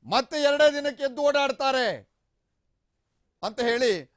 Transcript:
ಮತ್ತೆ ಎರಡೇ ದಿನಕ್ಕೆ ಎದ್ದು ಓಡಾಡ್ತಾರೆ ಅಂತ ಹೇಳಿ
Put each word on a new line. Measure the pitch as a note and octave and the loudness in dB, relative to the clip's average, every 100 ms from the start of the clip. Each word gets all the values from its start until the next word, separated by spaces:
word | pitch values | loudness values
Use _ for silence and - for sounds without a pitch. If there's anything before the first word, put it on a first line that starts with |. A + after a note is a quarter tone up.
| A2+ | 0
ಮತ್ತೆ | G#3+ B3+ D#4 C#4+ | -2 -2 0 0
ಎರಡೇ | C#4+ D4+ C#4+ | 4 4 4
ದಿನಕ್ಕೆ | C#4+ B3+ C#4 | -6 -4 -6
ಎದ್ದು | B3 C#4+ | 0 0
ಓಡಾಡ್ತಾರೆ | C#4+ C#4 C4 C4+ C4 A#3 C#3+ G2+ _ _ _ _ _ _ _ _ _ _ _ _ _ | 2 0 -2 -2 0 -2 -4 -12 _ _ _ _ _ _ _ _ _ _ _ _ _
ಅಂತ | G#3+ A3 A#3+ | -10 -4 -2
ಹೇಳಿ | A#3+ B3+ F#3 C#3 | 2 2 0 -4